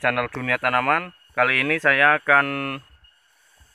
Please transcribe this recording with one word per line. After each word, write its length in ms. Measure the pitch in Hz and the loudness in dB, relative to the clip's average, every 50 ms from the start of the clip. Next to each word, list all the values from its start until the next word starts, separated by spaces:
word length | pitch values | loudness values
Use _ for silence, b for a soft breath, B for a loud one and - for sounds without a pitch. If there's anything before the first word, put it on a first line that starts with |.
channel 240 | - 123 123 123 120 117 - | -2 -2 -2 -2 -4 -6 -8
Dunia 240 | 127 127 127 127 - | -8 -4 -4 -4 -2
Tanaman. 560 | 127 123 123 123 127 139 151 170 180 175 - _ _ _ | -2 -2 -2 0 0 0 -2 -2 -4 -8 -16 _ _ _
Kali 320 | _ 127 123 127 131 131 | _ 0 0 2 2 0
ini 160 | 135 147 160 160 | 0 -2 -2 0
saya 400 | - 143 135 135 143 147 151 147 | 2 2 4 4 4 4 2 2
akan, 280 | - 147 143 143 143 139 139 139 139 135 135 135 135 _ _ _ _ _ _ _ _ _ _ _ _ _ _ _ _ _ | 2 2 2 2 2 0 -4 -6 -6 -8 -8 -10 -14 _ _ _ _ _ _ _ _ _ _ _ _ _ _ _ _ _